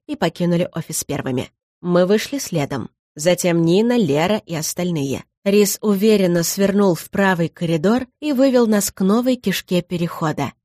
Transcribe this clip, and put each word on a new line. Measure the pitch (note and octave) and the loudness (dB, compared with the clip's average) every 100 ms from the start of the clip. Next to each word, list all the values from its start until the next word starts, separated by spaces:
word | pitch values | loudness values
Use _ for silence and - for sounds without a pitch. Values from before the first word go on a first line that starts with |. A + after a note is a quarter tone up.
| - | -12
и | D4 | -4
покинули | E3+ - F3 E3+ - | -4 -2 0 0 -2
офис | - - D#3 | -6 -8 -10
первыми. | - C#3+ - B2+ - _ _ _ | -6 -6 -4 -6 -6 _ _ _
Мы | F3 F3 F3+ | 0 2 2
вышли | G#3+ - C#4+ | 0 0 -8
следом. | - E3 C#3 C3+ - _ _ | -6 -4 -4 -6 -10 _ _
Затем | - D#3+ F3 F3+ E3+ | -4 0 0 2 2
Нина, | E3 F3+ A#3 B3 | 2 2 2 2
Лера | F3 C#3 F3 G#3+ - | 2 0 0 -2 -4
и | |
остальные. | E3 D3+ - F3+ E3 C#3 A#2+ - _ | -8 -6 -4 -4 -4 -4 -6 -10 _
Рис | G3+ G3+ G3+ - | 0 2 2 0
уверенно | G#3+ G3 A3 G#3 F#3 F3 | -2 2 4 4 2 2
свернул | E3+ - G3 G3 G3 | 0 0 0 2 2
в | E3 - | 0 -4
правый | G3 G3 F3+ E3 | -2 0 2 -2
коридор | - E3+ E3 E3+ A#3+ B3+ _ | -4 -2 0 2 0 -2 _
и | D4+ | -4
вывел | B3+ C4+ B3 A#3 | 2 4 4 4
нас | G#3 G3 | 2 0
к | - | -2
новой | F#3+ G#3+ B3 B3+ | 2 2 2 -2
кишке | G3+ F3+ - F3+ | -2 -4 -2 -2
перехода, | F3 F3+ E3+ - D#3+ D3 C#3+ - | -2 -4 -4 -4 -4 -4 -6 -8